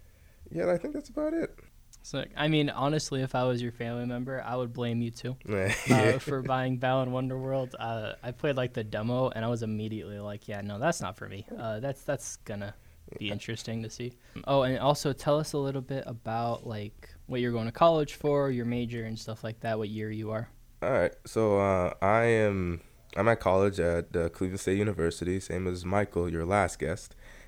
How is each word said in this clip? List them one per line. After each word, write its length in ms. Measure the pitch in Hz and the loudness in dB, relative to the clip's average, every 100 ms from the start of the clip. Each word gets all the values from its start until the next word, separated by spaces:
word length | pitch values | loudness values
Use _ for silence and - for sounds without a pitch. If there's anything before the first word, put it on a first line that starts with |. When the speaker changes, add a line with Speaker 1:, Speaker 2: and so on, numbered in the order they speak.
| - - - - - | -20 -20 -20 -20 -10
Speaker 1:
yeah, 200 | 160 180 | -4 0
I 80 | 175 | 0
think 160 | - | -2
that's 160 | 294 294 | -8 -8
about 240 | - 302 | -4 -2
it. 240 | 330 311 - - - - - | -2 -4 -8 -20 -20 -20 -20
Speaker 2:
So, 220 | - 139 - | -10 -8 -6
I 140 | - 151 | -2 2
mean, 220 | 156 147 | 4 2
honestly, 500 | - 139 156 - 135 | 2 0 2 0 -2
if 140 | 131 | 0
I 100 | 127 | 2
was 160 | 127 120 | 2 2
your 120 | 120 | -2
family 340 | 117 117 120 120 | -4 -4 -4 -4
member, 360 | 123 127 131 | -4 -4 -6
I 140 | 110 123 | -4 -2
would 160 | 123 | -2
blame 300 | 120 120 117 | -2 0 0
you 80 | 117 | 0
too, 260 | - 123 131 | -4 -8 -8
Speaker 1:
<laughs> 40 | - | -2
Yeah. 280 | 101 98 - - | 0 2 2 4
Speaker 2:
uh, 280 | 123 107 127 | 6 6 4
for 220 | 147 139 | 0 -4
buying 380 | 127 131 131 127 | 0 0 0 0
Balan 320 | 127 131 127 | 2 2 2
Wonderworld. 640 | 127 131 131 131 135 127 - | -2 -2 -4 -2 -2 -2 -4
Uh, 360 | 113 113 107 - | -6 -4 -6 -8
I 80 | 120 | -10
played, 260 | 123 151 131 | -2 0 0
like, 160 | 127 | 0
the 100 | 123 | -2
demo, 460 | 107 107 113 123 131 | -4 -2 0 2 0
and 160 | 110 | 0
I 40 | 113 | -2
was 140 | 120 | 0
immediately 560 | 110 107 107 110 92 104 | -2 -2 -4 -6 -8 -8
like, 300 | 104 104 - | -8 -10 -8
"Yeah, 140 | 101 | -8
no, 160 | 101 101 | -6 0
that's 240 | 143 165 | 0 0
not 160 | - - | -4 -8
for 100 | 101 | -10
me. 180 | 98 - | -12 -12
Uh, 260 | 120 113 107 | -8 -6 -4
that's, 220 | 135 131 | -6 -6
that's 340 | - 139 - - | -4 -4 -6 -12
gonna 380 | - 101 101 - - - - - | -10 -8 -8 -12 -20 -20 -18 -8
be 80 | 104 | -4
Speaker 1:
Yeah. 60 | |
Speaker 2:
interesting 500 | 104 - 113 - 113 | -4 -6 -8 -6 -6
to 80 | 110 | -6
see." 240 | - 123 - - - - | -8 -10 -10 -16 -10 2
Oh, 160 | 139 | 4
and 160 | 127 131 | 4 4
also 340 | 131 147 151 | 2 2 0
tell 260 | 131 - 147 | -2 2 2
us 140 | 151 | 2
a 60 | 147 | -2
little 240 | 139 139 | -2 -4
bit 220 | 127 135 - | -4 -6 -6
about, 600 | 117 - 113 120 117 123 | -8 -4 -2 -2 -4 -6
like, 440 | 107 104 - - - - | -8 -8 -12 -18 -18 -6
what 140 | 127 | -2
you're 120 | 123 | 0
going 140 | 117 113 | 0 -2
to 60 | |
college 420 | - 170 160 143 | 4 6 6 2
for, 360 | - 147 143 139 | -2 0 2 2
your 140 | 123 | 0
major 400 | 117 120 120 120 | 0 -2 -2 -4
and 140 | 113 113 | -6 -8
stuff 260 | - 110 | -8 -8
like 160 | 110 110 | -8 -6
that, 180 | 113 110 | -4 -2
what 120 | 107 | -2
year 200 | 107 107 | -4 -4
you 200 | 107 107 | -4 -4
are. 180 | 110 117 - - - | -4 -6 -12 -20 -4
Speaker 1:
All 80 | 87 | 0
right, 220 | 123 87 - - | 4 2 0 -4
so, 340 | 113 110 101 | 2 4 6
uh, 320 | 98 95 90 - | 4 4 2 2
I 240 | 95 110 | 4 6
am, 560 | 117 113 107 98 87 85 - - - | 6 6 4 2 0 -4 -8 -20 -8
I'm 140 | - 107 | 2 4
at 120 | 113 | 4
college 380 | 92 95 101 95 | 6 6 6 4
at, 380 | 85 85 82 87 | 2 2 0 0
uh, 140 | 85 | -2
Cleveland 300 | - 92 95 | -2 -4 -2
State 180 | - 98 | 0 2
University, 600 | 104 87 85 - 87 95 | 2 2 0 0 -2 -2
same 300 | - 87 92 | -2 -2 -2
as 160 | 90 | -2
Michael, 440 | 90 101 101 - 87 | 0 0 2 0 0
your 160 | 82 85 | 0 2
last 320 | 101 87 - | 4 2 0
guest, 360 | 73 95 - - - - | -4 -4 -8 -18 -20 -20